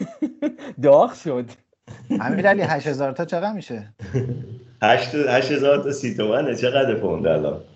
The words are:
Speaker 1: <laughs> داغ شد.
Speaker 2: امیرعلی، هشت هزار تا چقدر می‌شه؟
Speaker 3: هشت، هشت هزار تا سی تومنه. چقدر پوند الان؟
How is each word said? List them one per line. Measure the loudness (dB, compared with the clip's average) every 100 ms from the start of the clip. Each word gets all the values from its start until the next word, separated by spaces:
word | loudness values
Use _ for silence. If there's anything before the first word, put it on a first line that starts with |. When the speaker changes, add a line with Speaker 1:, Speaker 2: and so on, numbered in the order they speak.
| -12
Speaker 1:
<laughs> | -8 -8 -6 -8 -8 -16 0
داغ | 6 6 6
شد. | 0 -6 -6 -6 -14 _ _ -20 -14 -4
Speaker 2:
امیرعلی، | -2 -2 2 4 4
هشت | 2 -2 -2
هزار | -2 -2
تا | -4 -4
چقدر | -4 -4
می‌شه؟ | -6 -10 -12 -12 -16 -6 -4 -4 -8 -10 -16 -18 0
Speaker 3:
هشت، | 4 4 2 -2
هشت | 2 2 2
هزار | 2 4 2
تا | 0
سی | -4 -4 -2
تومنه. | 0 0 0 -2
چقدر | 0 2 2 0
پوند | -2 0 2
الان؟ | 2 0 -6 -12